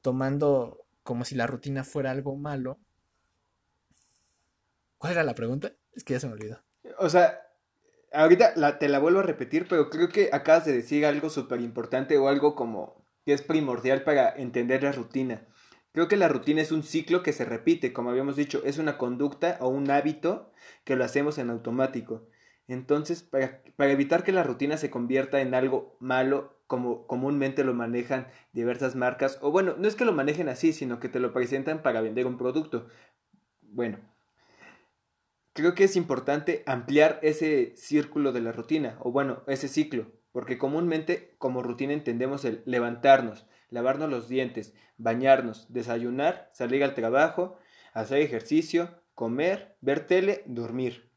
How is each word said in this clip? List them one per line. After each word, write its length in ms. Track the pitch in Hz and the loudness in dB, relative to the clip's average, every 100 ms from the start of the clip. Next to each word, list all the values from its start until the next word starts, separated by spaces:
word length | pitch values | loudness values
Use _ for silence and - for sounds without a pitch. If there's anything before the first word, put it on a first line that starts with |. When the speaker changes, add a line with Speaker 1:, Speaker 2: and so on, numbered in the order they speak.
Speaker 1:
tomando 840 | 135 127 135 143 147 135 117 - _ _ | -2 -2 -2 0 2 2 0 -10 _ _
como 220 | - 120 | -8 -6
si 100 | 123 | -4
la 120 | 131 117 | -2 -4
rutina 340 | 117 - 135 | -4 -6 -6
fuera 280 | 131 151 131 | -6 -6 -4
algo 240 | 131 139 139 | -4 -6 -8
malo, 420 | 147 139 127 139 _ _ _ _ _ _ _ _ _ _ _ - _ _ _ _ _ _ _ _ _ _ | -8 -8 -8 -10 _ _ _ _ _ _ _ _ _ _ _ -20 _ _ _ _ _ _ _ _ _ _
¿cuál 140 | 151 | -4
era 120 | 170 | 0
la 100 | 151 | 0
pregunta? 380 | 113 113 135 202 _ _ | -2 -4 -4 -8 _ _
Es 120 | - | -20
que 100 | - | -6
ya 60 | 123 | -4
se 60 | 135 | -4
me 60 | |
olvidó. 280 | 107 107 113 _ _ - - | -10 -14 -14 _ _ -20 -2
Speaker 2:
O 100 | 180 | 4
sea, 340 | 170 170 - - _ _ _ _ _ _ | 6 6 2 -14 _ _ _ _ _ _
ahorita 400 | 147 160 180 226 - | 4 8 10 8 6
la, 220 | 147 143 | 2 2
te 100 | 147 | 2
la 100 | 139 | 2
vuelvo 220 | 151 185 | 4 4
a 40 | |
repetir, 420 | 185 143 127 156 175 | 2 -4 -2 -4 0
pero 220 | 170 143 | 2 2
creo 180 | 160 170 | 2 0
que 220 | 196 196 | 2 2
acabas 320 | 143 - 160 | 2 6 6
de 80 | 160 | 6
decir 320 | 127 117 147 147 | 0 2 2 2
algo 240 | 147 156 | 2 -2
súper 300 | 147 120 127 | -6 -6 -4
importante 580 | 117 117 113 131 135 147 | -4 -6 -4 -4 2 4
o 100 | 139 | 4
algo 260 | 139 147 | 4 2
como 500 | 147 120 107 - - _ _ | 0 -6 -6 -10 -16 _ _
que 80 | - | 0
es 100 | 143 | 0
primordial 600 | - 160 143 120 123 135 | 2 -2 0 -2 2 2
para 260 | 147 147 127 - | 4 4 4 0
entender 460 | 123 123 120 131 | -6 -2 0 0
la 100 | 139 | 0
rutina. 540 | 139 113 135 131 110 - _ _ - _ | -4 -6 -4 -4 -6 -12 _ _ -20 _
Creo 160 | - 170 | -2 2
que 80 | 202 | 4
la 120 | 170 | 4
rutina 320 | 131 143 156 | 2 2 0
es 120 | 156 | 2
un 100 | 156 | -2
ciclo 400 | 151 165 160 180 | -2 -6 0 0
que 100 | 180 | 0
se 120 | 143 | -4
repite, 480 | 113 113 - 170 127 | -4 -2 0 0 0
como 180 | 123 120 | -4 -4
habíamos 260 | 123 139 139 | -2 -2 -2
dicho, 260 | 143 139 | -4 -2
es 140 | - 143 | -4 -4
una 200 | 156 143 | -4 -4
conducta 580 | 123 123 143 143 170 - | -6 -2 -4 -2 -4 -2
o 80 | 127 | -2
un 220 | 139 139 | -2 2
hábito 640 | 143 147 151 165 202 - _ - - | 2 2 -2 -4 -4 -8 _ -20 -20
que 100 | - 131 | -4 0
lo 80 | |
hacemos 340 | 120 143 147 147 | 2 0 0 -2
en 120 | 123 | -6
automático. 760 | 117 117 123 131 123 113 113 - _ _ _ - | -6 -6 -2 -2 -2 -10 -12 -12 _ _ _ -12
Entonces, 540 | 127 127 147 151 170 | -12 -2 -2 -2 -8
para, 400 | - 135 131 - - - | -4 -2 -2 -6 -20 0
para 160 | 143 | 2
evitar 300 | 139 139 170 | 2 2 2
que 80 | 180 | 2
la 100 | 190 | 2
rutina 340 | 165 123 143 151 | 0 -2 -4 -2
se 140 | 147 | -4
convierta 500 | 123 120 131 135 139 | -4 0 0 0 0
en 140 | 131 | 0
algo 420 | 127 131 131 - _ | 0 2 0 -4 _
malo, 600 | 127 127 131 139 - _ _ | -2 0 2 0 -4 _ _
como 400 | 127 123 120 - | -4 -2 -6 -6
comúnmente 580 | 123 135 143 135 135 | -4 -2 0 -2 0
lo 80 | 131 | 0
manejan 520 | 123 117 120 120 131 127 - _ | 0 -2 -4 -2 -4 -6 -18 _
diversas 420 | - 120 123 131 127 | -4 -2 -2 -4 0
marcas, 420 | 123 123 139 135 | -2 0 -2 0
o 100 | 143 | 0
bueno, 240 | 170 190 156 | 2 0 0
no 80 | 202 | -2
es 60 | |
que 100 | 208 | 0
lo 80 | 240 | 0
manejen 360 | 165 139 156 156 | 2 0 -2 -4
así, 240 | 127 165 | 0 0
sino 260 | 156 131 120 | 0 -6 -6
que 80 | 120 | -6
te 120 | 127 | -4
lo 120 | 123 | -2
presentan 480 | 127 123 135 135 156 | -2 -2 -2 -4 -2
para 180 | 156 113 | -2 0
vender 260 | 110 113 127 | -2 -2 -4
un 100 | 123 | -2
producto. 520 | 127 139 156 117 117 - _ _ _ _ _ _ | -4 -2 -4 -8 -10 -20 _ _ _ _ _ _
Bueno, 360 | 110 107 117 101 - _ _ _ _ _ - - _ _ _ _ _ _ _ | _ -6 -6 -6 -16 _ _ _ _ _ -20 -20 _ _ _ _ _ _ _
creo 220 | - 160 | 0 0
que 100 | 175 | 6
es 120 | 196 190 | 4 4
importante 680 | 170 127 135 147 151 156 - | 0 -2 0 -2 0 -4 -2
ampliar 520 | 127 120 143 156 143 | -4 2 6 6 4
ese 520 | 156 151 156 147 117 - | -2 0 0 2 0 -4
círculo 560 | - 147 147 151 139 | -2 0 0 -2 -2
de 80 | 123 | -2
la 120 | 117 | -4
rutina, 460 | 113 117 156 135 120 | -6 -4 -2 -2 -6
o 120 | 123 | -4
bueno, 300 | 127 139 120 - | -2 -2 -4 -6
ese 220 | 135 139 | -6 -4
ciclo, 440 | 156 151 123 107 _ _ | -2 -2 -2 -8 _ _
porque 260 | 123 127 123 | -10 -6 -4
comúnmente 760 | 135 151 170 160 160 175 - _ | -2 0 0 -2 -2 -4 -4 _
como 240 | 131 127 | -4 -4
rutina 300 | 120 120 139 | -6 -6 -4
entendemos 520 | 147 147 117 131 139 | -4 -4 -4 -4 -4
el 180 | 135 110 - | -6 -6 -4
levantarnos, 800 | 123 120 117 139 131 120 101 _ _ _ | -2 -2 0 6 6 6 -10 _ _ _
lavarnos 400 | 120 123 139 156 | -4 -2 0 -2
los 180 | 127 110 | -6 -4
dientes, 460 | 127 127 123 101 _ _ _ | -4 -4 -6 -12 _ _ _
bañarnos, 720 | 113 117 131 135 120 110 - | -2 2 6 6 4 -8 -10
desayunar, 800 | 120 117 117 120 127 151 180 - | -8 -4 -4 -4 0 0 -2 -10
salir 300 | - 120 135 | -8 -2 0
al 100 | 139 | 0
trabajo, 640 | 135 113 131 160 175 180 - _ _ - | 0 0 4 2 2 -6 -8 _ _ -12
hacer 240 | 113 110 139 | -8 -2 0
ejercicio, 680 | 147 120 - 151 160 170 170 - _ | 0 -2 0 0 2 -2 -2 -8 _
comer, 640 | - 113 123 170 196 - _ | -8 -6 0 0 -2 -8 _
ver 260 | 131 143 156 | -2 -2 2
tele, 360 | 180 196 208 - | 2 2 -2 -6
dormir. 640 | 120 117 120 127 120 _ | -10 -8 -4 -4 -6 _